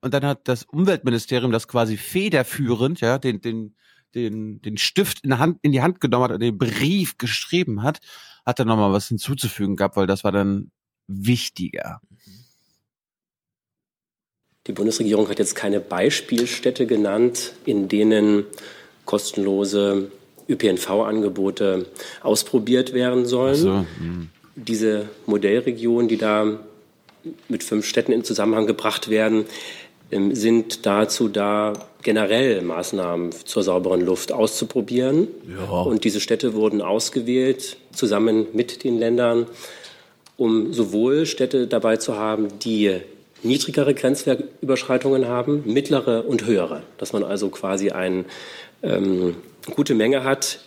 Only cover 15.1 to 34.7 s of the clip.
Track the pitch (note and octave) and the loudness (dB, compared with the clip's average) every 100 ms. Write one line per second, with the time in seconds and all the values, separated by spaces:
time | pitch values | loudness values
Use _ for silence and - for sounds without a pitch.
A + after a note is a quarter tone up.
15.1 | G#2 G2+ G2 G2+ - G#2 G2+ - F2+ A2 | 2 2 0 -4 -2 -2 -2 -2 0 0
16.1 | - - A#2 A#2+ - B2+ B2 A#2+ A2+ G#2 | 0 -2 -2 -2 0 -2 0 0 2 2
17.1 | G#2 A#2+ A#2+ - - - G#2 F#2+ G#2 G#2+ | 2 2 0 -10 -8 -2 -2 0 2 4
18.1 | A2 G#2+ G#2 G2+ - - - - _ - | 6 4 2 0 -12 -20 -20 -20 _ -2
19.1 | G#2 - - G2 G2 G2+ G2+ G2+ G2 G2 | -2 -2 -2 0 0 0 2 2 0 -2
20.1 | - _ - - A#2+ G#2+ F2+ - G2+ G#2+ | -10 _ -20 -4 2 2 2 0 0 2
21.1 | G#2+ G#2 F#2 G2 F#2 G2+ F#2 F2+ - - | 0 0 0 -2 0 0 0 -4 -12 -16
22.1 | - - G#2+ - C3 G#2+ B2+ B2 B2+ B2+ | -6 0 0 2 0 4 2 2 0 2
23.1 | B2 A#2+ B2 C3 C#3 F#3 G3 E2 E2+ E2+ | 2 2 2 2 4 4 2 -2 -6 -8
24.1 | F2 D#2+ _ _ - G#2+ A2 A2 G#2 G#2 | -8 -10 _ _ -16 -6 0 0 0 -4
25.1 | - - G#2 G2+ A2 B2+ A#2 A#2 A#2 A#2 | -10 -2 2 4 2 0 -2 0 2 2
26.1 | A2 A2 G#2+ G#2+ G#2+ - - _ _ _ | 2 2 2 0 -2 -10 -20 _ _ _
27.1 | _ E3 - _ A2+ - G#2+ G#2 - A#2 | _ -16 -16 _ -8 -2 -2 0 -2 2
28.1 | A#2 A2 G#2+ G#2 A2 G#2+ G#2+ A2 - - | 0 0 -2 0 2 0 0 -2 -4 0
29.1 | G#2+ A2 A2 G#2+ - - - - _ - | 2 4 2 0 -10 -14 -16 -20 _ -6
30.1 | G2+ G2 B2 A2 A#2 A2+ - G#2+ G2+ G#2+ | 0 0 2 4 4 2 -4 0 2 2
31.1 | - A2+ G#2 G2+ G#2 G#2+ G#2 - _ - | 0 0 0 0 0 0 -4 -12 _ 0
32.1 | G#2+ G2+ A2 C3 G2+ F2 E2+ F2+ G2 F2+ | 0 2 2 2 2 0 -4 -4 -4 -2
33.1 | F2 F2 E2 - - F#2+ F#2 F2+ F2+ F2+ | -2 -4 -8 -6 -2 2 2 2 2 2
34.1 | F2+ - - A2 - A#2 | 0 -2 0 0 0 -4